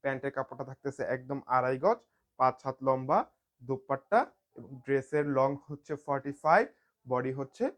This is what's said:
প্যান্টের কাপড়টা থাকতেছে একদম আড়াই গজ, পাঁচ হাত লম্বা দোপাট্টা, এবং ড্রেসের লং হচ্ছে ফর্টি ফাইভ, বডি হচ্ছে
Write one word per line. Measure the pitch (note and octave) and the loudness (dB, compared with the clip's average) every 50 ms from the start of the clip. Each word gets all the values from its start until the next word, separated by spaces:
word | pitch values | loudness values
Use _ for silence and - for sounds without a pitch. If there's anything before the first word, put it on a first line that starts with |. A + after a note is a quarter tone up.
প্যান্টের | - C#3 C3+ C3 C#3 C#3 - | -2 -2 -4 -2 -6 -6 -6
কাপড়টা | C3+ C3 - B2+ B2+ C3+ C3+ | -6 -8 -8 -8 -12 -12 -12
থাকতেছে | C3 _ _ C#3+ C3+ - B2 - B2+ | -12 _ _ -8 -6 -6 -4 -4 -4
একদম | B2+ B2+ B2+ C#3 C#3 - - B2+ | -6 -4 -8 -8 -8 -2 0 2
আড়াই | B2+ B2 B2+ C3 C3 C#3+ | 2 2 2 -2 2 2
গজ, | G3 A#3 - _ _ _ _ _ _ _ - | 0 0 0 _ _ _ _ _ _ _ 2
পাঁচ | B2+ C3 B2+ - - | 2 2 2 0 -8
হাত | C3+ C3 _ C3+ | -8 -8 _ 0
লম্বা | C3+ C3 C3 C3 C3 D#3+ G#3 D4 - _ _ _ _ _ _ B2 B2 | 0 0 0 0 0 0 0 0 -2 _ _ _ _ _ _ -6 -6
দোপাট্টা, | C3+ C3 - - C#3 C3+ _ _ G3+ A#3 D4 - _ _ _ _ _ | -6 -6 -2 -4 -4 -4 _ _ 2 2 2 2 _ _ _ _ _
এবং | - A#2+ - C3+ B2+ - | -20 -16 -16 -18 -14 -4
ড্রেসের | - C#3 C3+ C3 - - D3 D3 D3 C#3 | 0 0 0 0 0 -2 -2 0 2 2
লং | C3 C3+ C3+ C#3+ C#3 _ | 2 2 2 0 -4 _
হচ্ছে | - D3 C#3 _ - D3+ C#3 _ | -14 -14 -14 _ -10 -10 -10 _
ফর্টি | - C#3+ C#3 C3+ C#3+ C#3 - - | -4 -4 -4 -4 -8 -10 -2 4
ফাইভ, | D#3 E3 G3+ B3+ - _ _ _ _ _ _ _ B2+ | 4 6 6 4 0 _ _ _ _ _ _ _ -2
বডি | B2+ B2+ B2+ C3 C3 C#3 | -2 -2 -2 -2 -4 -6
হচ্ছে | C3+ C3 _ - A#3 D4+ - | -8 -10 _ -4 -4 -4 -4